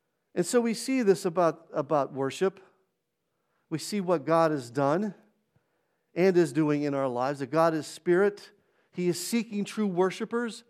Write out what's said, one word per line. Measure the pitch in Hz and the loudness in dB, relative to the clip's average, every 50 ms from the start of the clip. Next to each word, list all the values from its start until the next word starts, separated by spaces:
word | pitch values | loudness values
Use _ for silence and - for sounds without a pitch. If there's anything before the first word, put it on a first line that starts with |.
| _ _ _ _ _ _ - | _ _ _ _ _ _ -4
And | - 180 | -4 -2
so | - - 247 | 0 0 2
we | 226 233 220 | 2 0 -2
see | - - - 269 262 | -4 -4 -2 -2 2
this | 240 196 190 - - | 4 2 2 2 0
about, | 185 160 185 175 160 151 - - - - | -2 0 2 2 2 0 -2 -8 -8 -6
about | 156 147 127 160 143 135 135 147 | -6 -2 0 0 0 0 -2 -4
worship. | 131 135 135 131 - 190 190 190 - - _ _ _ _ _ _ _ _ _ _ _ _ _ _ _ _ _ _ _ _ - | -4 -4 -4 -2 -2 -2 -2 -2 -6 -14 _ _ _ _ _ _ _ _ _ _ _ _ _ _ _ _ _ _ _ _ -10
We | 160 | -8
see | 147 - - 214 208 | -8 -6 -4 -4 -2
what | 185 175 180 160 131 | 0 0 0 0 2
God | 156 165 165 165 156 | 2 4 4 4 2
has | 156 143 123 117 | 0 -2 -6 -4
done | 117 143 139 139 147 180 214 208 165 - _ _ _ _ _ _ _ _ _ _ _ _ _ _ _ _ _ _ - | -2 0 0 2 2 0 -2 -4 -8 -12 _ _ _ _ _ _ _ _ _ _ _ _ _ _ _ _ _ _ -2
and | 170 180 190 180 | 2 2 4 6
is | 175 170 147 131 | 4 4 4 2
doing | 151 160 147 147 143 147 | 0 2 2 2 0 0
in | 143 139 | -2 -2
our | 139 135 131 | 0 -2 -2
lives, | 120 120 127 135 147 139 | 0 0 -2 -2 -2 -4
that | 139 117 | -6 -2
God | 143 160 165 170 160 | 2 2 2 2 2
is | 156 135 | -2 -6
spirit. | - - - - 180 175 180 202 202 202 - - - _ _ _ _ _ _ _ _ | -8 -14 -4 0 2 2 4 2 2 0 -4 -12 -20 _ _ _ _ _ _ _ _
He | - 180 180 180 | -8 -4 -2 -2
is | 160 - | -2 -2
seeking | - - 233 233 220 233 202 208 196 | -4 -4 -2 -4 -4 -4 -6 -6 -6
true | - - 220 214 | -6 -4 -4 -2
worshipers. | 202 180 170 185 185 175 - 226 208 233 233 240 226 190 - - | 0 0 0 0 0 -2 -4 -6 -6 -4 -4 -6 -6 -10 -14 -20